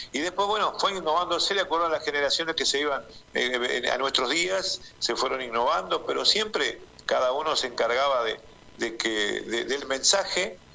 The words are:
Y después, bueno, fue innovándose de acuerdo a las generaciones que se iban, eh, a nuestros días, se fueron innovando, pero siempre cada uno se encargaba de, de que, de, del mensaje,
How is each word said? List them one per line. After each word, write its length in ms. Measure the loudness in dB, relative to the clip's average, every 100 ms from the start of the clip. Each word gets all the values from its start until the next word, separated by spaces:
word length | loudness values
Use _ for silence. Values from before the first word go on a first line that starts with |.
| -6
Y 80 | -4
después, 280 | -2 0 2
bueno, 260 | 2 0 2
fue 160 | 0 0
innovándose 580 | 2 2 2 2 2
de 80 | 0
acuerdo 240 | 2 2 2
a 40 |
las 140 | 0
generaciones 520 | 0 2 2 0 -2 0
que 100 | 2
se 140 | 2
iban, 240 | 0 -2 -6 -18 -6
eh, 560 | -2 0 0 0 0 0
a 40 | 0
nuestros 320 | 0 0 0
días, 520 | 0 0 -2 -2 -6 -10 -6
se 160 | -2 0
fueron 260 | -2 -2
innovando, 640 | -2 0 2 0 0 -2 -2
pero 200 | 0 2
siempre 560 | 2 0 0 -2 -4 -12 -10 -2
cada 260 | 2 2
uno 240 | 0 0 0
se 120 | -2
encargaba 560 | 0 0 2 2 2
de, 160 | 0 -4 -10 -20 -16 -4
de 200 | -4 -2
que, 440 | -2 0 0 -2
de, 240 | -2 -4 -2
del 200 | -2 -2
mensaje, 720 | 0 2 4 2 -2 -2 -6 -18